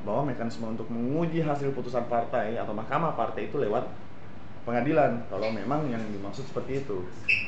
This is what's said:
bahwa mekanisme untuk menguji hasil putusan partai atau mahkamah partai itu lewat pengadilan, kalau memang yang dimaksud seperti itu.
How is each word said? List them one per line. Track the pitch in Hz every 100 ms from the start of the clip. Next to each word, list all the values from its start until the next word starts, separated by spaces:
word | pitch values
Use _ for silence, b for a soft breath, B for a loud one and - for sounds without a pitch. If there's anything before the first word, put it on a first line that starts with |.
bahwa | 104 113 143
mekanisme | 120 117 110 113
untuk | 113 110
menguji | 117 120 156 170 165
hasil | 156 139 139
putusan | 135 113 127
partai | 120 120 117 123 107 113
atau | 104 107
mahkamah | 120 143 165 -
partai | 113 - 110
itu | 147
lewat | 113 113 - - - - - - - - -
pengadilan, | 120 131 160 139 117 110
kalau | 98 107 110
memang | 101 151 147
yang | 113 107
dimaksud | 98 98 101
seperti | 135 123 107 135
itu. | 135 95 90 - - -